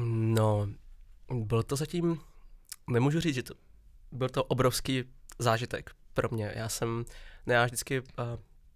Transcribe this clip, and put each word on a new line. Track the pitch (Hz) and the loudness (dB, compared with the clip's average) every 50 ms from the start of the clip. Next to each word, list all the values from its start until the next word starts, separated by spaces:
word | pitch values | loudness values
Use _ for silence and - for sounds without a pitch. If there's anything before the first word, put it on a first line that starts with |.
| 120 117 | -2 0
No, | 113 110 110 110 113 110 107 107 107 104 104 101 - - - - - - - - - - - - | 0 2 2 4 4 6 4 4 4 2 0 -2 -6 -10 -14 -18 -20 -20 -20 -20 -20 -16 -10 -6
byl | 127 120 110 104 117 113 | -4 -4 -2 2 2 2
to | 113 - 143 | 2 0 -2
zatím, | 135 156 147 - 175 170 170 165 151 - - - - - - - - - - - - - - | -2 -2 -2 -2 0 0 0 0 -2 -6 -14 -20 -20 -20 -20 -20 -20 -18 -18 -20 -10 -2 2
nemůžu | 120 117 127 143 156 165 | 2 4 4 4 2 2
říct, | 160 165 135 | 0 0 0
že | 127 | -2
to, | - - - - - - - - - - - - - - | -4 -8 -10 -16 -20 -20 -20 -20 -20 -20 -20 -20 -18 -10
byl | 147 120 131 127 | -6 -4 -2 0
to | - 135 - | 0 0 0
obrovský | - 139 120 127 127 - - - 135 135 127 123 - - - - - - - | 2 4 4 4 4 4 2 -2 -2 -2 -2 -4 -6 -12 -20 -20 -14 -6 0
zážitek | 120 120 113 113 120 - - - - - - - - - - | 2 2 2 2 0 -4 -6 -8 -8 -10 -16 -20 -20 -6 -2
pro | - 117 113 | -2 0 0
mě. | 123 110 104 104 - | 0 -2 -4 -4 -4
Já | 110 110 113 | -6 -6 -4
jsem, | - - 123 117 117 117 117 - - - - - - - - | -4 -2 -2 -2 -2 -2 -4 -8 -12 -16 -16 -18 -18 -6 0
ne, | - 123 | 2 4
já | 120 120 | 4 4
vždycky, | 123 120 - - - 139 | 2 0 -4 -4 -2 -2
eh, | 127 120 - - - 120 117 120 - - - - - - - - | -4 -4 -6 -8 -6 -6 -6 -6 -10 -12 -16 -20 -20 -20 -20 -20